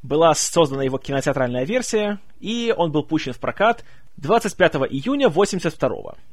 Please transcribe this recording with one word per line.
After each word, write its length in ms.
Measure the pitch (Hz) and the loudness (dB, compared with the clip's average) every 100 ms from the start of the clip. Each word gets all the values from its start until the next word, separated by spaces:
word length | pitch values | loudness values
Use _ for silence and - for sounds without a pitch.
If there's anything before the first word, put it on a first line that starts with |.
была 320 | 127 147 165 147 | -2 4 4 4
создана 480 | - 175 156 135 | 0 2 2 2
его 160 | 135 131 | -2 -2
кинотеатральная 640 | - 139 143 139 127 123 135 | -2 -2 0 0 0 0 -2
версия, 540 | 247 240 220 208 208 - - | -2 0 0 0 -4 -8 -12
и 340 | 190 233 233 - | -6 -4 0 2
он 140 | 170 | 2
был 120 | 151 | 0
пущен 300 | 143 156 135 | 0 -2 -2
в 60 | 120 | -6
прокат 440 | 127 - 208 233 - - - - | -6 2 2 2 -6 -16 -16 -10
двадцать 400 | 143 220 208 - | 2 2 2 2
пятого 300 | 175 147 131 | 2 4 -2
июня 420 | 139 147 285 262 | -2 -2 2 2
восемьдесят 460 | 156 202 190 170 | 4 2 2 -4
второго. 440 | - 135 95 50 - - | 0 -2 -2 -10 -14 -16